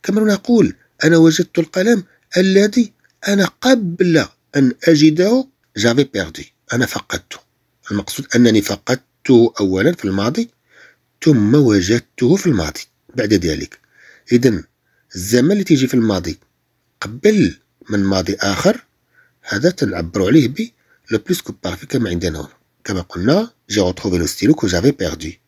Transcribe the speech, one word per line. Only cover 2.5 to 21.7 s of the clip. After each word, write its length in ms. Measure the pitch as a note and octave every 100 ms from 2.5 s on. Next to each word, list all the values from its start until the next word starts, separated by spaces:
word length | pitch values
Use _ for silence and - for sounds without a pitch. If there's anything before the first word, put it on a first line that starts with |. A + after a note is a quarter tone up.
| F#3+ G#3 A3+ A3+ _ _ _ -
أنا 180 | G3+ F#3
قبل 800 | _ B3+ B3+ F#3 E3+ F3+ D#3+ G2 _ _ C#3+
أن 180 | C3 -
أجده 640 | - D#3 D#3 D#3 G3 B3+ C4 _ _ G#2
جافي 260 | A#2 A#2+
بيردو، 400 | C#3 G2 E2 - - _ _
أنا 120 | A#2+ A#2+
فقدته. 520 | A#2+ - - _ - _ _ _ _ -
المقصود 340 | G2+ - - - A#2+
أنني 260 | A#2+ A2
فقدته 920 | G2 G2 - B2+ _ _ - A#2+ A#2+ -
أولًا 320 | G2 F#2 B2+
في 140 | F3 G2+
الماضي 440 | G2 G#2+ E3 A#3 _ _ _ - _ _ _
ثم 320 | D#3 B2+ G#2 C#3+
وجدته 800 | C3 G2+ F2 A#2 _ - B2 G3
في 120 | F3+
الماضي 340 | A2 D2+ - - _ _ B2
بعد 180 | G#2
ذلك. 460 | G2+ E2+ D2+ - - _ _ - _ -
إذن 320 | A#2+ B2+ A2+ - _ _ _ _ F#2
الزمن 360 | F#2 A#2+ C#3+
اللي 120 | G#3
تيجي 240 | F#3 D3 C3
في 60 |
الماضي 460 | B2+ A2+ F#2+ F2+ F#2 _ _ _ _ _ _
قبل 560 | G2+ A#2+ G#3 G#3+ G2+ - _ _ -
من 140 | G#2
ماضي 320 | G2 F#2+ F2+ G2
آخر 500 | G2+ F#2+ F#3+ A#3+ _ _ _ _ _ _
هذا 280 | - G#2 D#3
تنعبروا 580 | F3+ A2+ F2 F2 G2+ F#2
عليه 200 | D#3 A#2+
ب 220 | C#3+ A3+ _ _ _ _
لو 60 | A2+
بلوس 240 | - F3+
كو 120 | - G2
بارفي 220 | F2+